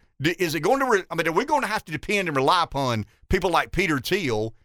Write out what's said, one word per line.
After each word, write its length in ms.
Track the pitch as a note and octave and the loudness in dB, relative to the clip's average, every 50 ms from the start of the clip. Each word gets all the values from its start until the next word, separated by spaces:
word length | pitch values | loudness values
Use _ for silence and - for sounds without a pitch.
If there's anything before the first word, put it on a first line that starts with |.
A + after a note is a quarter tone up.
| _ _ _ - | _ _ _ -4
do, 140 | C3+ F3 E3 - | -2 -2 0 0
is 160 | F3+ D#3 D#3 | -2 -2 -2
it 60 | D#3+ | 0
going 200 | D3 G3+ C4+ C4+ | 0 2 2 2
to 60 | C4+ | 2
re-, 180 | B3+ A3 F#3 F3 - | 0 -2 -2 -6 -6
I 40 | E3+ | -4
mean, 120 | E3 E3 E3 | -2 -2 0
are 40 | |
we 140 | D#3+ G#3+ C4+ | 0 0 0
going 160 | D#4 D4+ C4+ | 2 0 0
to 40 | A#3 | 0
have 160 | G3+ A3 G3+ - | -2 -4 -4 -6
to 60 | F3+ | -8
depend 360 | D#3 C#3+ - - G#3 G3+ F#3 E3 | -10 -8 -4 -2 -2 0 0 0
and 80 | C#3+ | 0
rely 260 | C3+ C3+ D3+ F3+ F3 | 2 4 4 4 4
upon 440 | D#3+ - - C#3+ C3+ B2 A#2 G#2+ G2 - _ _ _ - | 2 0 -2 -2 0 0 0 -2 -4 -6 _ _ _ -2
people 180 | - G3 G3 F#3 | 0 0 2 2
like 240 | D#3+ D3+ C3 - | 2 2 0 0
Peter 260 | - F3 G3 E3 D3+ C3 | 0 0 0 2 0 -2
Thiel 560 | - - F3+ G#3 E3+ B2 A2 G#2+ A2 A2 - - | 0 -2 -2 0 0 0 -2 -2 -2 -4 -8 -12